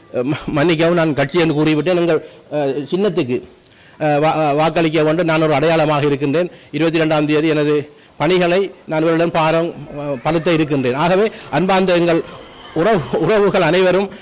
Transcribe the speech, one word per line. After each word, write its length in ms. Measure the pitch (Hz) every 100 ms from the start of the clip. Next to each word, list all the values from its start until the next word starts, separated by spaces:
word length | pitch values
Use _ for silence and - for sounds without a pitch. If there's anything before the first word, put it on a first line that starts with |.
| -
அஹ், 20 | -
ம-, 280 | 123 151 -
மன்னிக்கவும், 480 | 147 165 160 165
நான் 200 | 175 160
கட்சி 240 | 135 139 175
என்று 160 | 165
கூறிவிட்டேன், 420 | 147 156 151 151 175
எங்கள், 280 | 170 156 - - -
அஹ், 340 | 147 139 139 135
சின்னத்துக்கு, 520 | 180 202 170 123 123 - - - - - -
அஹ், 180 | 156 147
வா-, 160 | 156 151
அஹ், 180 | 151
வாக்களிக்க 480 | 143 160 165 165 160
வேண்டும். 240 | 151 160 170
நான் 160 | 160
ஒரு 120 | 156
அடையாளமாக 520 | 139 160 160 151 147 143
இருக்கின்றேன். 440 | 135 143 151 180 - -
இருபத்தி 280 | 147 165 160
ரெண்டாம் 260 | 156 156
தேதி 240 | 151 151 160
எனது 420 | 151 147 147 143 - - -
பணிகளை 540 | 151 180 175 185 190 - -
நான் 160 | 156
இவரிடம் 280 | 165 165 170
பாரம், 420 | 170 160 165 170 139 143 143
அஹ், 160 | 147 135
பலத்த 300 | 156 165 156
இருக்கின்றேன். 420 | 160 151 143 123
ஆகவே 360 | 131 170 185 214 - -
அன்பார்ந்த 440 | 147 185 190 190
எங்கள் 280 | 175 170 165 - - - - -
உறவு, 260 | 160 190 202 131
உறவுகள் 500 | - 160 214 202 196
அனைவரும் 460 | 160 180 185 180 196 -